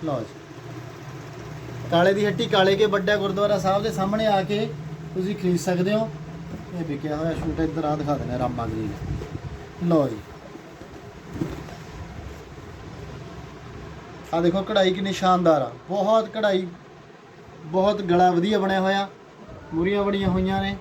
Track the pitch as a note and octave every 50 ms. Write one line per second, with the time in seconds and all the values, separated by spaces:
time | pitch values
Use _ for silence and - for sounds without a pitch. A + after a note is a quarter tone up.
0 | D#3+ D#3+ C#3+ B2 G#2+ G2+ - - - - - - - - - - - - - -
1 | - - - - - - - - - - - - - - - - - - - E3
2 | F3 F#3+ G3 G3+ G#3 G#3 G3 - A#3 G3 E3 G3 F#3+ G3 G3 F#3+ A3 G#3+ G3 G3+
3 | F#3 F#3+ G#3 G#3 F#3+ G3+ F#3+ F#3+ G3+ G#3 G#3 G3 F#3 F#3+ F#3+ G3+ G3+ - - -
4 | F#3+ G3 G3+ G#3+ A3 G#3+ G3+ F#3+ F#3 D#3 G#3 G#3 A3+ A#3 - - - - - -
5 | - - - F#3 F#3 F#3+ G#3 - - F3+ F3+ E3 - F#3+ F3+ F3 F3+ F#3+ G#3 A3
6 | A3+ A3 - - - - - - - - - - - - - F3 E3 D3+ C#3+ C#3
7 | C#3 D#3 D3+ D3+ D#3+ E3 D#3+ - - E3+ D3+ D#3+ D#3+ D#3 D3 D#3+ D#3 D3 D3+ D3+
8 | D3+ C#3+ D3 C3 A#2+ A#2+ B2 B2 B2+ B2 A#2+ A#2+ A2+ A2+ A2 A2 A2 G#2 G2+ -
9 | - - - - - - - - - - - - - - - - F3 E3+ E3+ D#3
10 | C#3+ B2+ A2 G#2 G#2+ - - - - - - - - - - - - - - -
11 | - - - - - - - - - - - - - - - - - - - -
12 | - - - - - - - - - - - - - - - - - - - -
13 | - - - D3 - - F3+ - - - - - - - - - - - - -
14 | - - - - - - - E3 E3+ F3 F3 G3 F#3+ F#3+ A3 G3+ F#3+ F#3 F#3 F#3
15 | F#3+ G3 F#3+ - F#3+ F#3 F#3 F3+ F3 E3 D#3+ D3 C3 A#2 A#2+ - - - F3 G#3
16 | F#3+ G3+ A3 A3+ G#3+ G#3 G#3+ A3 G#3+ G#3 G3 F#3 F#3 F3 F3 - - - - -
17 | - - - - - - - - - - - - - D#3 D#3+ F#3 F#3+ G3+ G#3 G#3
18 | G3+ F3 F3 F3 F3+ F3+ F3+ E3+ E3+ G#3 G#3+ G#3 F#3+ F#3+ F#3+ F#3+ F#3+ F#3+ G3 G3
19 | G3 G3 - - - - - - - - - - - D#3 E3 D#3+ E3+ F#3 G3+ G3+
20 | G3+ G3+ G3+ G3 G3 F#3 F3+ F#3 F#3 F#3+ G3 G3 G3 G3 G3+ F#3+